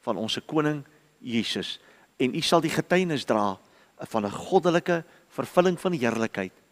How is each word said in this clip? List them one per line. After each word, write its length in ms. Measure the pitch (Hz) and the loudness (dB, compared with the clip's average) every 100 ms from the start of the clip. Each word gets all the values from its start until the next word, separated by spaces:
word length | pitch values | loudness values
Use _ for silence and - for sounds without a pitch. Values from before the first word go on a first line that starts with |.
van 160 | - 98 | -4 -4
ons 160 | 110 - | -4 -6
koning 400 | - 156 151 151 139 _ _ _ | -2 0 0 -2 -10 _ _ _
Jesus 540 | - 117 101 104 - - _ _ _ _ | -4 -2 -2 -4 -6 -10 _ _ _ _
en 180 | 127 | -2
u 60 | 156 | 0
sal 220 | - 170 | 2 2
die 80 | 160 | 2
getuienis 540 | 151 - 180 185 147 - | -2 0 0 2 -2 0
dra 280 | 110 104 95 _ _ _ _ | 0 0 -4 _ _ _ _
van 300 | - 113 104 | -6 -4 -4
'n 40 | |
goddelike 760 | - - 190 175 170 165 170 160 - _ | -6 2 2 4 0 0 -4 -4 -20 _
vervulling 520 | - - - 180 175 | -8 -2 2 2 2
van 120 | 185 | -2
heerlikheid. 600 | 170 120 113 113 - 95 _ _ | 0 0 0 -2 -2 -6 _ _